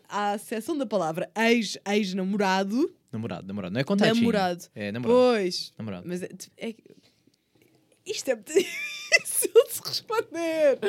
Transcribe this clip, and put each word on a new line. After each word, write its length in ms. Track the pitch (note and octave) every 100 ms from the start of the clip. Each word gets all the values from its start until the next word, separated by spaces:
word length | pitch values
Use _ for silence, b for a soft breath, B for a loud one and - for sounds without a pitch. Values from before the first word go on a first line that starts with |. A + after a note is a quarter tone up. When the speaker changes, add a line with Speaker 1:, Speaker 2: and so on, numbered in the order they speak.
| -
Speaker 1:
à 300 | G3 G#3 G3+
seção 400 | - A3 A3 D#4+
da 80 | A#3
palavra 440 | G#3+ D#3+ E3 - -
ex, 400 | A3+ A#3 G3 - -
ex-namorado. 1080 | G#3 G3+ F#3+ F#3+ G3+ G3 F#3+ G3 A3+ F4+ - _
Speaker 2:
Namorado, 340 | A2+ A2+ E2+ F2+
namorado. 280 | G2+ F#2
Não 60 | G#2
é 40 |
contatinho. 300 | C#3+ G3+ G#3 A3+
Speaker 1:
Namorado. 480 | A#3 A3 F#3 F3 -
Speaker 2:
É 160 | - G#2
namorado. 260 | A2 G#3+ B3
Speaker 1:
Pois. 540 | B3+ A#3 F#3 F3+ - -
Speaker 2:
Namorado. 320 | A2 F#2 D#3+
Speaker 1:
Mas 140 | F3+
é, 60 | F#3 F#3 - _
é 160 | A3+
que 100 | A3 - - _ _ _ _ _ _ _ _ _ _ -
isto 220 | G4+ -
é 60 | A#3
muito 160 | G#3
<laughs> 20 |
difícil 1000 | D#4 A#5+ C6+ C6+ C6+ C6+ E5 - - - A4 C#5
de 60 |
se 80 | -
responder. 960 | - - - A4 A4 D#4+ E4 D#4+ D4+ B3+